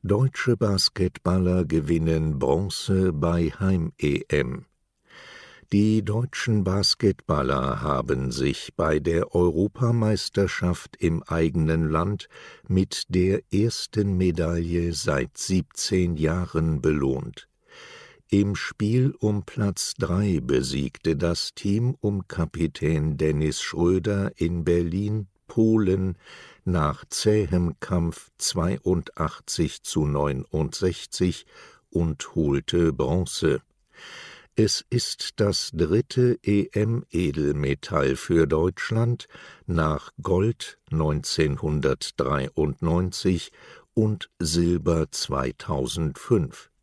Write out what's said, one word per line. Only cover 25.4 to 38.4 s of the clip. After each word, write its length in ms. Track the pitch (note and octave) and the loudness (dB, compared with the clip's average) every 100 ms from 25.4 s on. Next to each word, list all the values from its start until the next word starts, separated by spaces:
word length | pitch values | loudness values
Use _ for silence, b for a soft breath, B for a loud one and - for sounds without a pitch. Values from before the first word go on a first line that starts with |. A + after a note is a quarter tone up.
| - | -6
Polen 680 | - A2+ A2+ G2 F#2+ F#2 F2 B B B B - | 2 4 4 4 2 0 -4 B B B B -2
nach 400 | F2 D2+ C#2+ - | 2 0 -2 -8
zähem 680 | - A2 G#2+ F#2+ F2+ F2 - | 0 2 2 2 2 0 -4
Kampf 500 | - F2 E2+ - - _ | -4 0 0 -4 -16 _
zweiundachtzig 1500 | - F2+ E2+ - F2+ F2 - - D#2+ - - - D#2 - | -4 -2 -2 -2 0 -2 -2 -4 -4 -4 -10 -2 -2 -4
zu 220 | - D#2+ D2 | -6 -2 0
neunundsechzig 1400 | D2 D2 C2 - D#2+ D2+ - F#2 F2 - - F#2 E2 - B B B _ | 0 0 -2 -4 -4 -2 0 -2 -2 -10 -2 -2 -2 -12 B B B _
und 460 | E2+ E2 C#2+ - E2+ | -2 0 -2 -6 -2
holte 560 | D2+ C#2 - F2 E2 | 0 0 0 2 2
Bronze. 720 | C#2 C2+ E2+ F2+ - D#2+ C2 _ _ _ B B B B B B - | 2 0 0 -2 -2 0 0 _ _ _ B B B B B B 0
Es 280 | G#2+ - - | 2 0 -2
ist 500 | A#2+ - - - - | -4 -4 -8 -10 0
das 320 | G2+ - - | 0 0 -4
dritte 640 | D#2+ D#2+ G2+ C3 - B2 A#2+ | -2 2 2 0 0 2 2
E-M-Edelmetall 1700 | - G2+ - G#2 G#2+ A#2 - E2 F2 C#2 D2 D2 C#2 C#2 - D#2+ C#2 C2+ | 2 2 2 0 0 -2 -2 -2 0 0 0 0 0 -2 -2 0 0 0
für 300 | - E2+ | 2 2